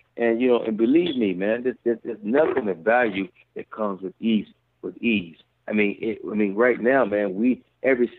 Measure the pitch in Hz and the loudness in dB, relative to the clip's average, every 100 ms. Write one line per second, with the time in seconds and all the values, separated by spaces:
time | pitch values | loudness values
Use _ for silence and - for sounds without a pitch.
0 | _ - 117 113 127 120 113 107 113 156 | _ -2 0 2 4 2 2 0 4 4
1 | 175 131 107 87 101 117 127 113 117 113 | 2 0 -2 0 -2 -2 -2 -4 -4 -4
2 | - 110 104 135 160 135 107 85 82 120 | -6 -10 -2 2 2 0 -2 -2 2 2
3 | 120 98 95 _ _ - - - 107 92 | 2 -2 -6 _ _ -16 -14 -6 -6 -4
4 | 92 - 110 110 - _ _ _ 95 90 | -10 -4 0 0 -2 _ _ _ -12 -6
5 | 117 104 85 78 _ _ - 104 104 98 | -2 -2 -4 -16 _ _ -6 0 0 -2
6 | 113 107 85 104 104 98 123 - 113 135 | -6 -6 -6 -2 0 2 2 2 2 2
7 | 110 104 101 92 120 123 _ _ 127 127 | 2 0 -2 0 0 0 _ _ 0 2
8 | 117 | 0